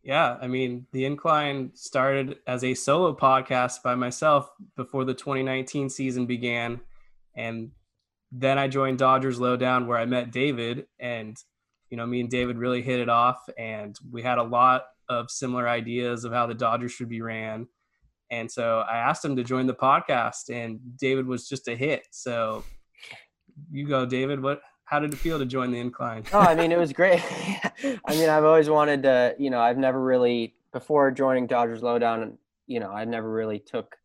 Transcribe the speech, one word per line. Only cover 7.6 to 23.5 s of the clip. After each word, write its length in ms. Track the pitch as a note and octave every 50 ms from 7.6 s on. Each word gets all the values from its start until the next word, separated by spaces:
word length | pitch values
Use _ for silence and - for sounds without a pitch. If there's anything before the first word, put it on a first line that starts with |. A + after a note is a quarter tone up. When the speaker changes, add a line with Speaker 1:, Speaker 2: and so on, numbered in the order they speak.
| A2+ - - _ _ _ _ _ _ _ _ _ _ _
Speaker 1:
then 260 | C3 B2 B2+ C3 C3+ C#3
I 80 | C#3
joined 320 | C3+ C3 C#3 C3+ C3+ C3 B2
Dodgers 400 | C#3 C3 C3 B2+ C3 C3+ B2 A#2+
Lowdown, 480 | B2 B2 B2 A#2+ B2+ B2+ B2+ B2+ A#2+
where 120 | A#2 A#2+ A#2
I 60 | A#2
met 260 | A#2+ B2 B2 A#2+ A#2
David. 540 | A2+ B2 C3+ D3 C3+ A#2 A#2 A#2 A#2+ C3+ - _ _ _
And, 380 | B2 B2 A#2+ A2+ A2 A2 A2+ - - _ _ _ _ _ _ _ _ _
you 80 | B2
know, 80 | A#2 A#2
me 140 | A#2+ B2 B2
and 80 | A#2+ A#2+
David 300 | B2+ B2 B2 B2 A#2+ A#2
really 240 | A#2+ B2 B2 B2
hit 160 | A#2 C3 B2+ B2
it 100 | A#2+ A#2
off. 400 | A#2 A#2+ A#2+ B2 B2+ - - - -
And 400 | - A#2 A2 A2 G#2+ G#2 G#2 G2+ - - B2+
we 120 | A#2+ A#2+
had 160 | A2+ B2+ B2 A#2+
a 40 |
lot 440 | A#2 A2+ B2 A#2+ B2 B2+ B2+ C3 C3 - _ _ _ -
of 220 | B2+ A#2+ A#2+ B2
similar 380 | - - C#3 B2+ B2 B2 A#2+ A#2+
ideas 560 | A#2+ A#2+ A#2 A#2 A#2+ B2 B2 A#2+ A#2+ A#2 A#2
of 80 | A#2
how 160 | A#2 B2 A#2+ A#2
the 60 | A#2
Dodgers 360 | A2+ B2 A2+ A2+ A#2 A#2+ A#2+
should 180 | - - B2 A#2
be 140 | A#2 A2+
ran. 460 | A2+ A2+ A2 A2 A2 A2 A2 G#2+ B2 B2 _ _ _ _ _ _ _ _ _ _ _ _
And 220 | A#2+ A#2 A#2 A#2
so 300 | - - A#2 A#2 A2+ A2+
I 160 | G#2+ - A2+
asked 280 | A#2 A#2 C3+ D#3 - -
him 120 | D3+ C#3
to 80 | B2+ A#2+
join 240 | A#2+ C3 C3 C3 B2+
the 60 | B2
podcast, 800 | - C3+ C3 C#3+ E3 E3 - C#3+ A#2+ A#2 A#2+ - - - -
and 280 | A#2+ A#2+ A#2 A2+ A2 A#2 B2+ B2 B2 C3
David 300 | C#3 C3 C3+ C3+ C3 B2+
was 200 | B2+ A#2 - -
just 200 | C#3 C3 - A#2+
a 80 | A#2
hit. 320 | A#2 C3+ D3+ C#3+ - - _
So 540 | - - - B2+ A#2+ A#2 A2+ A2 A2 A2 - - - - _ _ _ _ - - - - _ _ _ _ _ _